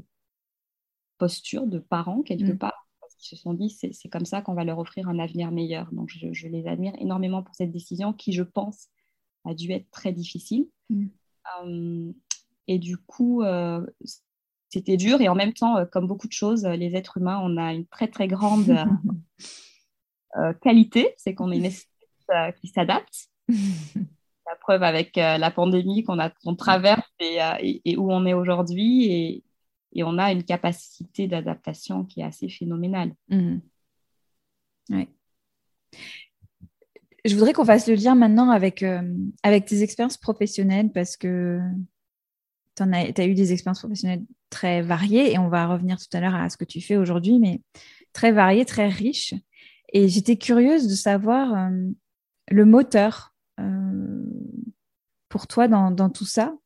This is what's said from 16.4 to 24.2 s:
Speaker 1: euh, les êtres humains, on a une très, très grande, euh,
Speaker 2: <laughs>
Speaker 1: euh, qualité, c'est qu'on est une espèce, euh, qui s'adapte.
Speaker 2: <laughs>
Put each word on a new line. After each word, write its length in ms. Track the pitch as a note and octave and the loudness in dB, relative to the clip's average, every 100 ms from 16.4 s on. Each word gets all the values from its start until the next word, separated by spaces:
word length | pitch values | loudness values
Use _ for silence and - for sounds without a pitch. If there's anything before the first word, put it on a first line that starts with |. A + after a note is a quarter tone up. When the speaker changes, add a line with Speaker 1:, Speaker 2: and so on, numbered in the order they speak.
| G#3 A3+ F#3 | -2 -2 -2
Speaker 1:
euh, 100 | E3+ | -4
les 200 | F3 F#3 | -4 -6
êtres 220 | F#3+ F#3 | -8 -6
humains, 220 | F3+ G3 | -4 -2
on 140 | F#3 E3+ | -4 -4
a 160 | E3 | -4
une 120 | E3 E3+ | -6 -10
très, 220 | - A3+ | -6 -6
très 200 | - F#3+ | -4 -4
grande, 420 | F#3+ G#3 G#3+ G3+ | 0 2 2 4
euh, 160 | A#3+ A#3 F#3+ - - - _ | 2 2 0 -2 -6 -12 _
Speaker 2:
<laughs> 1000 | - - - _ _ _ _ _ _ D3+ | -20 -20 -20 _ _ _ _ _ _ -4
Speaker 1:
euh, 160 | D#3+ | -4
qualité, 600 | E3+ C4 A3+ A3 A#3 A#4+ - | 0 6 8 8 4 0 -2
c'est 180 | G3 F#3+ | -10 -6
qu'on 160 | F3+ | -4
est 60 | F3 | -2
une 80 | F3+ | -4
espèce, 220 | F#3+ - _ _ _ - | -6 -20 _ _ _ -2
euh, 200 | F3 E3 | -2 -2
qui 140 | - - | -8 -8
s'adapte. 600 | F#3 E3+ F#3+ - - - _ - | -2 0 -2 -4 -20 -20 _ -2
Speaker 2:
<laughs> 600 | G#3+ G3 E3 D3 - E3+ _ | -2 -2 -4 -8 -10 -10 _